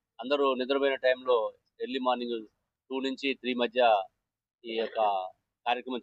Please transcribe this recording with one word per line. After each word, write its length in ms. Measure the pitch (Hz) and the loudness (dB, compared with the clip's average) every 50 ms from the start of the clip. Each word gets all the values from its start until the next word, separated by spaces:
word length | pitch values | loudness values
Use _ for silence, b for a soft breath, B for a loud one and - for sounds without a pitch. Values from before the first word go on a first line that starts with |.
| _ _ _ - | _ _ _ -12
అందరూ 360 | 117 127 143 143 143 139 131 | -4 -2 0 2 4 2 2
నిద్రపోయిన 400 | 123 127 123 139 139 139 139 135 | 2 0 0 0 2 2 2 0
టైంలో 580 | 127 131 127 127 123 131 127 123 113 107 104 101 _ _ _ _ - | 2 2 2 0 2 2 2 2 2 2 -2 -6 _ _ _ _ -10
ఎర్లీ 180 | 117 117 127 131 | -8 -6 -4 -2
మార్నింగ్ 480 | 127 127 127 123 120 120 120 113 110 104 _ _ _ _ _ _ _ - | 0 0 0 0 -2 -4 -6 -6 -8 -12 _ _ _ _ _ _ _ -8
టూ 100 | 131 135 | -6 -4
నుంచి 340 | 131 135 131 - - 139 127 | -4 -4 -6 -4 -4 -4 -4
త్రీ 200 | - - 123 127 | -4 -4 -4 -2
మధ్య 500 | 123 120 117 113 127 120 117 107 98 92 - _ _ _ _ _ _ _ _ _ _ - | 0 -2 -2 2 4 6 6 6 4 2 -4 _ _ _ _ _ _ _ _ _ _ -12
ఈ 100 | 117 113 | -8 -4
యొక్క 200 | 113 110 107 - 113 110 104 98 95 92 92 - _ _ _ _ _ - | -4 -4 -4 -2 0 0 2 0 0 -4 -8 -12 _ _ _ _ _ -4
కార్యక్రమం 360 | 120 123 123 117 127 127 117 | -4 -4 -4 -4 -8 -8 -8